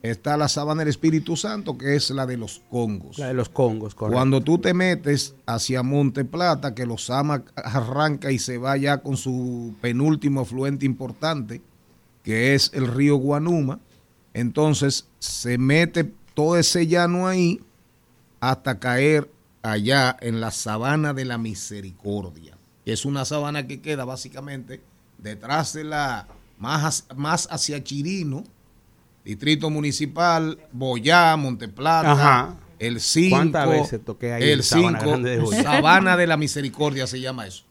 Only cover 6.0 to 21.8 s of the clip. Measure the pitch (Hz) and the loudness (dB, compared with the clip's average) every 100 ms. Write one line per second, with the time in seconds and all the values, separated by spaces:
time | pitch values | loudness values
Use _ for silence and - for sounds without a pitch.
6 | 139 127 127 165 175 143 139 110 120 113 | 2 0 -4 2 2 2 -2 -6 -6 -6
7 | - 127 147 143 - - - 127 113 135 | -4 -2 0 -2 -6 -12 -4 -2 -2 0
8 | 151 143 139 131 - 120 127 139 139 139 | 0 0 -2 -2 -2 -4 -2 0 0 0
9 | 143 131 131 127 127 120 117 104 120 120 | -2 -4 -2 -4 -4 -6 -10 -6 -2 2
10 | 151 151 143 135 127 123 139 139 135 123 | 2 2 0 0 -2 -4 -4 0 -2 -2
11 | 131 - 156 151 107 117 _ _ _ _ | -8 -6 -4 -4 -6 -12 _ _ _ _
12 | _ _ - 110 127 139 - - 127 120 | _ _ -4 0 4 4 2 0 -2 2
13 | 143 143 135 143 165 170 135 175 _ _ | 4 4 2 0 0 0 0 -4 _ _
14 | _ _ _ - 120 - 156 147 139 - | _ _ _ -4 -2 2 2 2 0 -2
15 | - _ - - 120 123 131 156 170 170 | -8 _ -10 -8 -2 0 4 4 4 0
16 | 156 - - - 156 170 160 175 165 175 | -2 -6 -8 0 2 4 4 2 4 4
17 | 175 180 185 185 175 202 - _ _ _ | 4 2 0 2 2 0 -8 _ _ _
18 | _ _ _ _ 123 131 139 104 123 123 | _ _ _ _ -2 -2 -2 -4 0 2
19 | 143 151 143 _ _ _ 110 107 107 139 | 4 4 0 _ _ _ -4 -2 4 4
20 | 127 127 120 113 110 - 113 107 127 151 | 4 0 -4 -2 -4 -6 -6 -4 0 0
21 | 151 135 127 117 113 95 - 101 | 0 -4 -6 -6 -6 -8 -12 -12